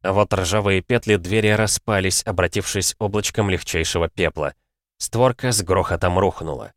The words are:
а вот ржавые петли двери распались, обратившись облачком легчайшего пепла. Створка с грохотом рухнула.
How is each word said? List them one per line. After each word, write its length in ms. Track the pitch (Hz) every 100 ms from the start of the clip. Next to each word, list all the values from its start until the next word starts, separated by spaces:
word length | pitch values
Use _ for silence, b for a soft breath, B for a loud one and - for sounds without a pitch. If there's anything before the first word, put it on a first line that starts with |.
а 120 | 92
вот 200 | 98 101
ржавые 480 | 95 87 104 101 95
петли 360 | - 120 110 104
двери 320 | 87 110 107
распались, 720 | 104 107 - - 101 95 - -
обратившись 680 | 92 87 104 - 101 - -
облачком 500 | 104 104 101 - 101
легчайшего 600 | 90 - 85 80 87 85
пепла. 440 | - 82 78 73 - _ _ _ _
Створка 560 | - 113 127 120 127
с 80 | 110
грохотом 580 | 87 92 87 90 92 90
рухнула. 540 | 95 - 80 67 52